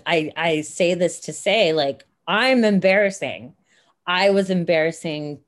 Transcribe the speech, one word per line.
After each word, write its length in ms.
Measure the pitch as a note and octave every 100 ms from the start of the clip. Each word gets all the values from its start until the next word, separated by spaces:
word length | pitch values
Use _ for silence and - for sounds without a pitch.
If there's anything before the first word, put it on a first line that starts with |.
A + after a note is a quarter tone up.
| -
I, 260 | E3 D#3 -
I 240 | E3 D#3
say 320 | D3+ - F3
this 260 | F3 F3 -
to 120 | -
say, 400 | D3+ - G#3 F3
like, 320 | D#3+ C#3 C#3 - _ -
I'm 360 | G3+ B3+ C4
embarrassing. 920 | G#3+ G3 F#3+ F#3+ G3+ F#3+ C#3 F2+ A#2 - _ _ _ _ -
I 240 | F3+ G3+
was 200 | G3 F#3+
embarrassing 880 | F#3 E3+ E3 D#3+ E3 E3+ D3+ D3 C#3+